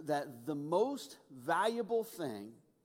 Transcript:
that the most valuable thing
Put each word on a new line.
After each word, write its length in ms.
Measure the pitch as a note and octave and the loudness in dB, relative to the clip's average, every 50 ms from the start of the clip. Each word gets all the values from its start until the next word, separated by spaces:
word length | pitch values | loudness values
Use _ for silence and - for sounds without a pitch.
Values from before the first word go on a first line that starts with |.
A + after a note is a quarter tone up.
| D#3+ | -2
that 420 | C#3+ D3 C#3+ D3 D3+ A#2+ A#2 A#2 | 0 0 0 0 -4 -10 -8 -4
the 80 | C#3+ D3+ | -4 -2
most 640 | C#3+ C#3+ D3+ E3+ F#3 A3+ C4+ C#4+ - - - - - - - | -2 0 2 4 4 4 4 2 -4 -8 -12 -16 -20 -20 -18
valuable 720 | C#3 B2+ A#2+ D3 E3 F3 G3+ A3+ A#3 A#3 A3+ F#3+ A#3 A3+ | -16 -6 0 2 4 4 4 4 2 0 0 2 2 0
thing 500 | G#3+ - - F3+ E3 C3+ G#2+ G2+ G2+ A2 A#2 - - _ _ _ _ | 0 0 -4 -4 -4 -4 -2 -4 -8 -10 -14 -18 -20 _ _ _ _